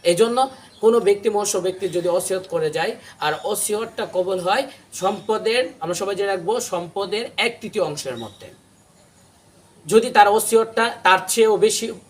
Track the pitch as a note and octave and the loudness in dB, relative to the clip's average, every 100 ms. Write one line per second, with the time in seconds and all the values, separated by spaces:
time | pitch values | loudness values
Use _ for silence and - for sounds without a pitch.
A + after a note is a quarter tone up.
0 | F3 E3+ A3+ B3 C4+ - - - A3 A#3 | 2 2 2 2 -2 -4 -20 0 4 4
1 | F#3+ G3+ A3+ G#3 G3+ F#3+ F3+ F#3 F#3+ E3+ | 4 2 0 0 -2 -2 -2 -4 -4 -2
2 | E3+ F3 E3+ F#3+ - E3 D#3 D#3 E3 - | 0 -2 -2 -6 -4 -4 -2 -2 -4 -6
3 | - - D3 D#3 G3 G3+ - G#3 A3+ - | -14 -6 -4 -2 -4 -4 -4 -4 -6 -8
4 | G#3 F3+ F3+ F#3 F3 A3+ C#4 - _ - | -4 -2 -2 -2 0 0 -2 -12 _ -4
5 | F#3+ G#3 - A3 A3 A#3+ C4 - D#3+ F3 | -4 -4 -4 -2 0 0 -2 -6 -6 -4
6 | G3 F#3+ G3 F#3+ E3+ A#3+ A#3 F3+ E3+ G3 | -4 -2 -2 -2 -2 -4 -4 -6 -6 -6
7 | G3 G#3 A#3 - A#3 A#3 G#3+ G#3+ D#3+ D3 | -4 -6 -6 -4 -4 -4 -8 -4 -4 -4
8 | C3 A#2 A2+ - - - _ _ _ _ | -8 -10 -12 -14 -20 -20 _ _ _ _
9 | _ _ _ _ _ _ _ _ D#3 G#3+ | _ _ _ _ _ _ _ _ 2 4
10 | A#3 A3 G3+ G#3+ - A3+ A3 - A#3 - | 4 4 6 4 4 2 2 0 -2 2
11 | F#3 G3+ - - A3 G3+ G#3+ - A3+ A3+ | 4 4 2 2 4 6 2 2 -6 -10
12 | - | -18